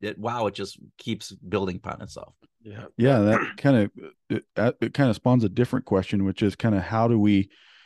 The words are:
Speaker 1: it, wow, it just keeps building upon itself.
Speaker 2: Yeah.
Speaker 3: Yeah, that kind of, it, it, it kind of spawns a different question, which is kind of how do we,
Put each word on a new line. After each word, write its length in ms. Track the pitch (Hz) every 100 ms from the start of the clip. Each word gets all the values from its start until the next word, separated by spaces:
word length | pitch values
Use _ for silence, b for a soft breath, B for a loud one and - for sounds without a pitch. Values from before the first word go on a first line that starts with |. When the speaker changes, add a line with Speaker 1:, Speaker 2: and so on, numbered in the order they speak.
Speaker 1:
it, 160 | 104 -
wow, 260 | 110 120 104
it 80 |
just 260 | 98 98 - - -
keeps 320 | - 104 -
building 460 | 98 90 98 95 90
upon 240 | - -
itself. 320 | - - - _ _ _
Speaker 2:
Yeah. 240 | 110 104 - -
Speaker 3:
Yeah, 240 | 123 127
that 200 | 101 110 - -
kind 180 | 139 127
of, 140 | 101 - 78 - -
it, 160 | 110 - -
it, 220 | 110 -
it 140 | 113
kind 160 | - 135
of 60 | 107
spawns 280 | 123 127
a 60 | 107
different 360 | 95 120 104 -
question, 400 | 95 92 101 98
which 180 | 92
is 120 | 104 -
kind 200 | 117 101
of 80 |
how 240 | 90 110 117
do 120 | 113
we, 300 | 104 98 95 b b b